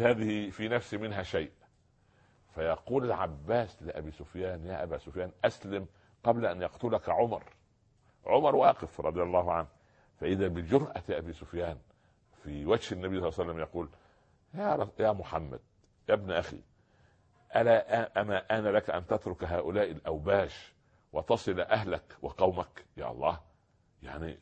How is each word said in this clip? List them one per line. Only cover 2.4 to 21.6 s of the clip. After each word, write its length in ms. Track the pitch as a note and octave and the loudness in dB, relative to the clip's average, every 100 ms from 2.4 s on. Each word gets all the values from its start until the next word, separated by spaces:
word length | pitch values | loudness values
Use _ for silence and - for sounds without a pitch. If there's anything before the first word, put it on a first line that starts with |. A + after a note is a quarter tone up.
| _ - | _ -4
فيقول 500 | D#2+ D#2+ - C3 B2 | -2 -2 -2 -2 0
العباس 800 | F2+ F#2 D2 D2+ A#2 G#2+ - | 0 -2 -4 -2 0 0 -6
لأبي 280 | D#2 - D#2 | -10 -10 -10
سفيان: 540 | D2+ D2+ F2+ F#2 F2 E2 | -12 -12 -6 -6 -6 -8
"يا 180 | E2+ | -6
أبا 140 | E2+ D2 | -6 -8
سفيان، 340 | - F#2 F2+ - A2+ | -8 -8 -8 -2 -2
أسلم 400 | - G2 G2 F#2 _ _ _ | -2 -8 -8 -8 _ _ _
قبل 220 | A#2 A#2 A2 | 2 2 0
أن 160 | F2 | -2
يقتلك 480 | F2 - A#2+ A2 - | -4 -4 -2 0 2
عمر." 340 | E2+ A#2+ G2+ - - _ _ _ _ _ _ - | 2 2 0 -8 -20 _ _ _ _ _ _ 2
عمر 300 | B2 D3+ C#3 | 4 6 6
واقف 460 | C3+ - D#2+ - | 6 4 0 -4
رضي 220 | D2+ E2+ | -2 0
الله 300 | F2 F2+ F2+ | 2 2 2
عنه، 140 | E2+ D#2 _ _ _ _ - | 0 -2 _ _ _ _ -6
فإذا 280 | D2+ F#2+ F#2+ | 0 2 0
بجرأة 560 | E2+ E2 C3+ D3 - F#2+ | -2 2 2 2 -4 -6
أبي 240 | D#2 E2 | -6 -6
سفيان 440 | D#2+ - E2+ E2+ D2 - _ _ _ _ _ | -12 -10 -6 -4 -6 -14 _ _ _ _ _
في 220 | D2+ D2 D2 | -12 -4 0
وجه 280 | A#2 - | 0 0
النبي 260 | F#2 F#2 F#2+ | -6 -4 -2
صلى 80 | F2 | -2
الله 120 | E2 | -2
عليه 100 | E2+ | -4
وسلم 100 | E2 | -4
يقول: 300 | D#2 E2+ D#2 - _ _ _ _ _ | -6 -6 -8 -12 _ _ _ _ _
"يا 220 | D#3+ G#3 D3+ | -6 -2 0
رس-، 240 | G#2 - | -2 0
يا 120 | A2 | 2
محمد، 480 | G2 E2+ E2 D2+ B1 - _ _ _ - | 2 -2 -6 -6 -10 -16 _ _ _ 0
يا 40 | |
ابن 180 | G#2+ G2 | 0 2
أخي، 300 | E2+ F2 - - _ _ _ _ _ _ _ - A2 | -2 -2 -6 -16 _ _ _ _ _ _ _ -2 2
ألا 480 | A#2 A2+ - A2+ | 6 6 4 0
آ-، 180 | A2+ - | 0 -2
أما 160 | G#2 F#2+ - A2 | 0 0 0 0
آن 80 | G#2+ | 2
لك 220 | G#2 - | 2 2
أن 180 | E2+ F2 | -2 0
تترك 360 | G#2+ - F2+ | -2 -2 -6
هؤلاء 480 | F2 F2 D#2 G2 G2 | -2 -2 0 0 0
الأوباش 840 | D2+ D#2 D#2+ D#2 G2 F2+ - - _ _ _ _ | -2 -4 -4 2 2 2 -4 -18 _ _ _ _
وتصل 460 | D2+ - A2+ - | -4 0 0 0
أهلك 580 | F2+ | -2